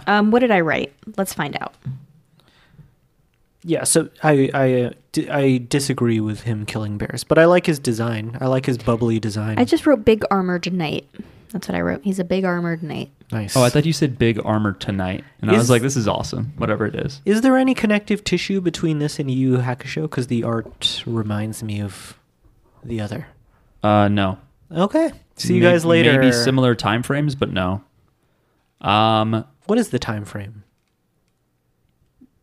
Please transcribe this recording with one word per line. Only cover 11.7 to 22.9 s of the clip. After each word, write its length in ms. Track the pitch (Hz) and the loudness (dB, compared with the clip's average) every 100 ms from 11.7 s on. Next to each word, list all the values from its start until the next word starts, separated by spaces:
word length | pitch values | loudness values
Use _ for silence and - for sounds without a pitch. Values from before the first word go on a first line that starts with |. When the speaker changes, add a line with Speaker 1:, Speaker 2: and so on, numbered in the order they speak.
| 180 | -4
Speaker 1:
I 40 | |
wrote. 220 | 170 - | -2 -4
He's 160 | 208 190 | -4 -4
a 60 | |
big 200 | 175 190 | -2 -2
armored 380 | 190 175 175 160 | 0 -2 -4 -6
knight. 280 | 160 147 - _ _ | -6 -10 -10 _ _
Speaker 2:
Nice. 240 | 117 101 - | -8 -2 2
Speaker 3:
Oh, 60 | |
I 80 | 123 | 4
thought 160 | 147 156 | 2 0
you 60 | |
said 260 | 156 147 117 | 0 -2 0
big 200 | 117 110 | 0 0
armor 280 | - 107 107 | 0 0 0
tonight. 520 | 95 - 98 92 92 - _ | -4 -6 -4 -4 -6 -10 _
And 100 | 107 | 2
I 40 | |
Speaker 2:
Is 40 | 110 | 2
Speaker 3:
was 100 | 123 | 4
like, 120 | 120 | 4
"This 140 | 131 143 | 2 0
is 100 | 101 | 0
awesome." 440 | 90 - - 117 - | -2 -4 -6 -8 -6
Whatever 260 | 117 107 | -4 -2
it 120 | 107 107 | -2 -4
is. 260 | - - | -6 -6
Speaker 2:
Is 160 | - 214 | -2 2
there 140 | 262 262 | 4 4
any 180 | 262 | 2
connective 480 | 247 214 208 208 202 | 0 0 0 0 -4
tissue 360 | - 175 - 196 | 0 -2 0 -2
between 380 | 175 165 165 151 | -2 -2 -2 0
this 200 | 147 - | -2 -2
and 100 | 139 | -2
Yu 220 | 127 131 | 0 2
Yu 60 | 127 | 2
Hakusho? 520 | 123 123 135 - 156 | 0 -4 -6 -6 -6
'Cause 160 | - 120 | -4 -2
the 160 | 117 | -2
art 600 | 113 113 110 - - - - | -2 -4 -6 -6 -6 -4 -4
reminds 560 | 113 107 104 110 107 | -4 -2 -4 -4 -8
me 180 | 110 104 | -8 -6
of 380 | 101 95 - - _ _ _ _ _ _ | -8 -10 -18 -20 _ _ _ _ _ _
the 180 | 120 | -10